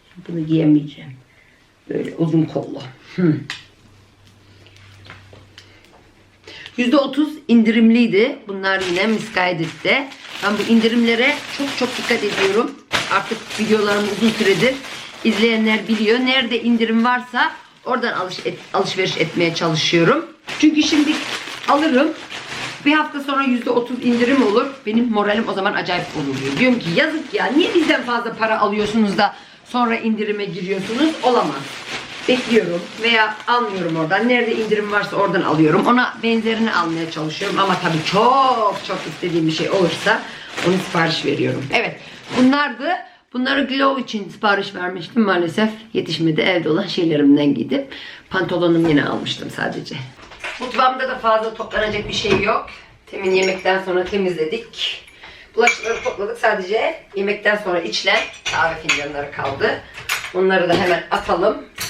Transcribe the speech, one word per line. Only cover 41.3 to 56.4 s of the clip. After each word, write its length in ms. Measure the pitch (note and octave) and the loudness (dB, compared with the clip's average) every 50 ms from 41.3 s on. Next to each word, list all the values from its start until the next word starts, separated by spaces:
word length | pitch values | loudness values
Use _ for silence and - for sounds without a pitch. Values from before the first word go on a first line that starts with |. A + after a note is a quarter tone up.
| C#3 B2+ B2+ B2+ B2+ B2+ C3 C3+ - | 0 0 0 0 -2 -2 -4 -2 -2
Evet, 280 | A#3 A3 F3 D#3+ - - - - - - - - A#3 | -2 -2 -2 -6 -10 -16 -20 -20 -20 -14 -6 0 4
bunlardı. 500 | B3+ C4 C4+ C#4+ D4 C#4 A#3+ G#3 C4+ D#4 F4+ F4+ - - - _ _ _ - | 4 4 6 4 2 -2 -4 -4 -4 -4 -4 -4 -6 -12 -20 _ _ _ -6
Bunları 340 | B3 B3+ C4 C#4 C#4 C#4 A3+ | -4 -2 0 0 0 0 0
Glow 340 | B3+ C4+ C#4 C#4 C4+ B3+ A3+ | 0 0 0 0 0 -2 -6
için 260 | - - G#3+ G3 E3+ | -6 -6 -8 -8 -8
sipariş 460 | - - - G#3+ G3+ G3+ G3 - - | -10 -2 0 2 2 2 0 -4 -6
vermiştim. 480 | F#3+ F3+ F3+ F#3 F#3 D#3+ - - B3 A3 | -6 -6 -6 -6 -8 -10 -4 0 2 2
Maalesef 480 | G3 F#3 F3 F3 E3+ D#3+ - G#3+ G#3+ - - - - - | 4 4 2 2 0 0 0 0 0 0 -4 -12 -6 -4
yetişmedi. 480 | - - - D#3+ D#3+ E3 E3 D#3 D#3+ | -4 -4 -2 -2 0 2 2 2 2
Evde 280 | - F#3+ F#3 F3 D#3+ D3+ | 2 2 2 2 2 0
olan 180 | D#3 F3+ G#3 | 0 0 0
şeylerimden 680 | F3+ - - F3 E3 D#3 D3 C#3+ C#3 C#3+ D3+ D3 C#3+ - | -2 -2 0 0 2 2 4 6 6 6 6 6 2 2
giydim. 300 | A#2 - - - C#4 C#4 - - - - - - - - - | 0 -2 -2 -2 -4 -4 -4 -10 -16 -16 -16 -18 -20 -14 -6
Pantolonum 580 | - F#3+ F3+ D#3 F3+ F3 F3 E3+ E3+ E3 E3 E3 | -4 -2 -2 0 0 0 2 4 4 4 4 4
yine 160 | D3+ C#3+ C#3 | 4 2 2
almıştım 460 | - - - - - - - - - - | 2 -2 -4 -4 -6 -8 -8 -10 -12 -8
sadece. 400 | - - - - - - - - - - - - - - - - - - - - - A#3+ | -6 -6 -6 -6 -8 -10 -10 -10 -10 -12 -12 -16 -20 -20 -20 -20 -14 -14 -12 -10 -8 -10
Mutfağımda 460 | B3+ G#3 A3 B3+ B3+ C4 C4 C4 B3+ | -6 -2 0 0 0 0 -2 -6 -6
da 100 | B3 - | -6 -4
fazla 360 | - A3+ A3 A3 A3 A3+ G#3+ | 0 0 0 0 0 -2 -6
toplanacak 540 | - A3 - - G#3+ G#3+ G#3+ G#3 G#3 G#3 G#3 | -8 -10 -8 -4 -4 -4 -4 -4 -6 -6 -6
bir 40 | F#3+ | -6
şey 280 | - - G#3 G3 G3 | -4 -2 0 0 0
yok. 260 | G3 G#3 - - - - - - - - - _ _ | 2 0 -2 -2 -4 -8 -16 -20 -20 -20 -20 _ _
Temin 240 | - - - G3 F#3+ | -14 -10 -6 -2 0
yemekten 520 | F#3+ F#3 F#3+ F#3+ F#3 F#3 - F#3 F#3 F#3+ F#3+ | 0 2 2 0 -2 -2 0 0 0 0 0
sonra 200 | F#3+ F3+ F3+ F3+ | -2 -2 -2 -2
temizledik. 1000 | F#3 G#3 G3+ F#3+ F3+ F3 D#3+ D#3 D#3 A3 A3+ - - - - - - - - - - - - - - - - - - - | -2 -2 -2 -2 -2 -2 -2 -4 -4 -4 -6 -8 -10 -12 -8 -6 -6 -6 -8 -14 -20 -20 -20 -20 -20 -20 -20 -20 -10 0
Bulaşıkları 460 | - A#3+ - - - - A3 A#3 - - | 2 4 4 2 0 -2 -6 -6 -4 -4
topladık. 360 | B3+ - - G3+ G#3+ A#3 | -6 -6 -6 -6 -6 -6
Sadece 640 | - | -2